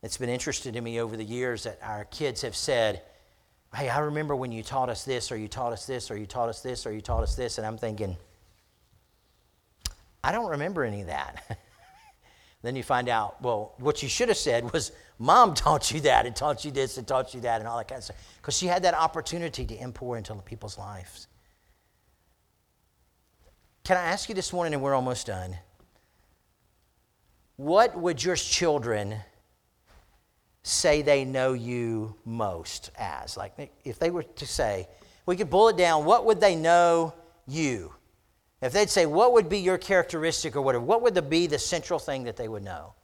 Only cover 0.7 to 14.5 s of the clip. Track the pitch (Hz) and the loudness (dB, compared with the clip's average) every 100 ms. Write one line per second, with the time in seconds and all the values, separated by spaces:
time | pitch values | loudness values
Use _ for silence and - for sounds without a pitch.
0.7 | 117 117 117 117 110 107 120 127 113 117 | -8 -6 -4 -6 -6 -8 -4 -4 -4 -8
1.7 | - 107 107 104 - 147 120 127 - - | -12 -10 -10 -10 -6 -6 -4 -6 -6 -2
2.7 | 127 110 95 - _ _ _ _ _ _ | 2 2 0 -10 _ _ _ _ _ _
3.7 | 110 139 127 151 151 151 143 127 113 107 | -6 -2 0 0 -2 -2 -4 -4 -8 -6
4.7 | 135 113 110 - 127 - 113 107 127 123 | -2 -2 -4 -4 -6 -4 -8 -8 -6 -6
5.7 | 110 - 127 - 104 104 127 117 110 127 | -6 -8 -8 -6 -10 -8 -2 -2 -2 -8
6.7 | 123 - 107 107 117 113 - 123 - 110 | -8 -6 -8 -2 0 0 -2 -4 -4 -6
7.7 | 110 117 107 101 90 - _ _ _ _ | -4 -6 -4 -6 -6 -12 _ _ _ _
8.7 | _ _ _ _ _ _ _ _ _ _ | _ _ _ _ _ _ _ _ _ _
9.7 | _ - - _ _ 123 202 226 147 160 | _ -14 -14 _ _ -2 -2 -2 -2 -4
10.7 | 190 123 104 92 71 69 - - 107 _ | -2 -2 -2 -6 -6 -8 -12 -12 -14 _
11.7 | _ - - 880 _ _ _ _ _ 117 | _ -20 -20 -20 _ _ _ _ _ -8
12.7 | 131 117 131 123 117 104 - 123 110 107 | -8 0 0 2 0 0 -4 -4 -4 -4
13.7 | - 127 143 135 - 240 202 - | -4 -2 -2 -2 -2 0 2 2